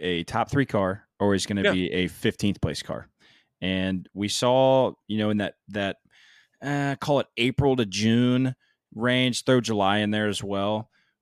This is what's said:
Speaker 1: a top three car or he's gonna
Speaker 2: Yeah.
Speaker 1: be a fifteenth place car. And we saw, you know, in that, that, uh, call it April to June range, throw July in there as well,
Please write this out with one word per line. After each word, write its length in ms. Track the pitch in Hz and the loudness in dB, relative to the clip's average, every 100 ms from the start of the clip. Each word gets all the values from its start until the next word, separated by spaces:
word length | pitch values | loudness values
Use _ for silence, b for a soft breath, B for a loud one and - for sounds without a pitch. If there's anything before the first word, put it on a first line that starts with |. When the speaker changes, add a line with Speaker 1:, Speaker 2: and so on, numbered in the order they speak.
Speaker 1:
a 220 | 87 85 | -2 -4
top 260 | 85 113 113 | -2 -4 0
three 160 | 143 127 | 0 0
car 420 | 104 95 98 _ - | 0 -2 -4 _ -2
or 140 | 104 | 0
he's 120 | 98 - | 0 0
gonna 180 | 101 | 0
Speaker 2:
Yeah. 80 | 98 | 0
Speaker 1:
be 200 | 92 90 | 0 0
a 160 | 90 90 | -2 -2
fifteenth 540 | - 113 - 104 90 | -2 -4 -2 -2 -2
place 200 | 85 73 | -4 -4
car. 280 | - 57 - _ b b b _ | -8 -12 -12 _ b b b _
And 460 | 92 92 95 92 87 | -4 -2 -2 -4 -6
we 140 | 95 101 | -6 -4
saw, 680 | - 123 131 131 131 117 - - | 0 2 4 4 4 2 -4 -6
you 100 | 107 | -2
know, 120 | 107 | 0
in 80 | 104 | 0
that, 180 | 95 - - | -2 -8 -10
that, 280 | 101 98 - _ b b b b b | -4 -4 -6 _ b b b b b
uh, 340 | 139 143 139 139 | -6 -4 -4 -4
call 200 | - 139 | 0 0
it 60 | - - | 0 -2
April 380 | 123 135 139 127 | 0 2 2 2
to 80 | 104 | 0
June 680 | 95 110 117 123 127 131 - _ _ _ | 0 2 4 4 2 0 -4 _ _ _
range, 500 | - 123 127 127 113 - | -4 0 2 0 0 2
throw 160 | 127 | 2
July 380 | 110 104 95 107 | 2 2 2 2
in 120 | 104 | 2
there 160 | 107 107 | 0 -2
as 160 | 98 | -4
well, 460 | 101 98 101 107 110 _ _ _ | -4 -2 -2 -4 -6 _ _ _